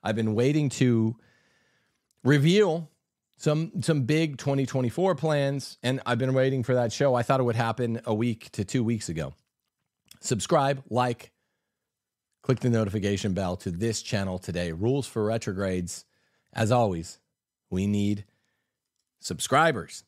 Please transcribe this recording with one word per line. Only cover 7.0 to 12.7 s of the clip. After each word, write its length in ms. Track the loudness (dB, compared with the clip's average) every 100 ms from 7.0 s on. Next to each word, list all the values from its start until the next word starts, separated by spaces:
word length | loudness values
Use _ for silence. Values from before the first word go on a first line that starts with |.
| 2
I 80 | 2
thought 180 | 2 2
it 40 |
would 120 | 2
happen 460 | 0 -2 -2 -2 -4
a 80 | -2
week 380 | 0 0 -2 -8
to 120 | -6
two 180 | -2 0
weeks 260 | 0 -2 -4
ago. 260 | -6 -6 -10 _ _ _ _ _ _ _ -14
Subscribe, 640 | -4 -4 2 2 2 -2 -2
like, 420 | 0 0 -2 -12 _ _ _ _ _ _ _ _ _ _ _
click 180 | -2 0
the 120 | 2